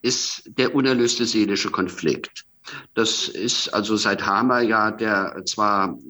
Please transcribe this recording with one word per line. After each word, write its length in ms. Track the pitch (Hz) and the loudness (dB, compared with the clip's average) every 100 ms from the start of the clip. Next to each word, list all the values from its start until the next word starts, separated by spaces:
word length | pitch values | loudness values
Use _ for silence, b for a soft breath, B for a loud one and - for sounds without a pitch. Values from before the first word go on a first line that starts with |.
ist 400 | 120 127 - - - | -2 -2 -4 -8 -10
der 280 | - 127 | 0 0
unerlöste 500 | 135 135 127 120 - 117 | 2 2 4 2 2 0
seelische 440 | 110 101 98 101 | 2 2 2 -2
Konflikt. 760 | - 92 - 80 65 - - - _ B B B | -2 -2 0 -2 -2 -6 -16 -20 _ B B B
Das 340 | - 107 - - | -2 0 0 -4
ist 400 | - 113 - - | -4 -2 -2 -2
also 280 | 107 104 107 | -2 0 0
seit 300 | 104 101 - | 0 0 0
Hamer 340 | 98 127 123 | 2 4 2
ja, 300 | 117 110 107 | 4 4 2
der 520 | 107 110 101 95 - 90 | 0 0 0 0 -6 -8
zwar 520 | - 104 101 95 82 | 0 2 2 0 -4